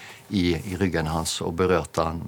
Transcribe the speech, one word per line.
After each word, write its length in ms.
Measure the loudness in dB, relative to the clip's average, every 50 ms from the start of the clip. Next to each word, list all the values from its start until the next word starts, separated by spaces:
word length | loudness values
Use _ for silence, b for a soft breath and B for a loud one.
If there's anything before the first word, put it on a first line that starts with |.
| B B B B B B
i, 300 | 0 2 2 2 2 0
i 180 | -2 -4 -2 0
ryggen 280 | 0 2 2 0 0 0
hans 300 | 0 -2 -2 -2 -4 -4 -4
og 120 | -4 0 2
berørte 440 | 2 4 4 2 2 0 0 0 0
han 160 | 0 0 -4 -6